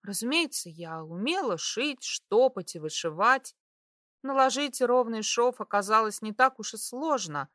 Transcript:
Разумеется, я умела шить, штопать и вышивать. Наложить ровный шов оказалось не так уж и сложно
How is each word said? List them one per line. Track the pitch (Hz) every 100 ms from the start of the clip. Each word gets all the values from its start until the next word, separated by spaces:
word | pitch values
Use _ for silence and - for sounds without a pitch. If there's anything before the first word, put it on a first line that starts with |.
Разумеется, | 196 196 226 311 320 - 175
я | 160 170 160
умела | 160 170 226 359 285 170
шить, | - - 285 269
штопать | - - _ 208 262 - 175
и | 175
вышивать. | 156 - 165 156 214 262 - _ _ _ _ _ _ _
Наложить | 262 269 262 240 285 -
ровный | 247 247 233 220
шов | 208 - 240 240
оказалось | 208 202 196 220 220 208
не | 214
так | 208 262 254
уж | 208
и | 214
сложно | - 247 311 277 185 147 135